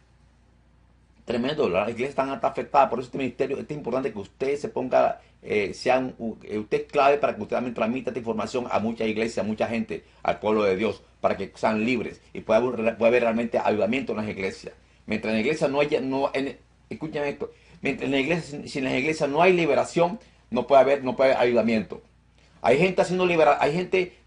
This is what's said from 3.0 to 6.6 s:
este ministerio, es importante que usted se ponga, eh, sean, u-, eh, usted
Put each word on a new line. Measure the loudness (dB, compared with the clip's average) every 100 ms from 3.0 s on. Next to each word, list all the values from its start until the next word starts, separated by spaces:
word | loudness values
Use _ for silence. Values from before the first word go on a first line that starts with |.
| -6
este | -6
ministerio, | -6 -4 -4 -4
es | -6
importante | -8 -4 -4 -4
que | -6
usted | -12 _ -4 -4
se | -4
ponga, | -6 0 2 2 0 -12 _
eh, | -4 -2 -2
sean, | -4 0 0 0 -6
u-, | -10 -10
eh, | -8
usted | -8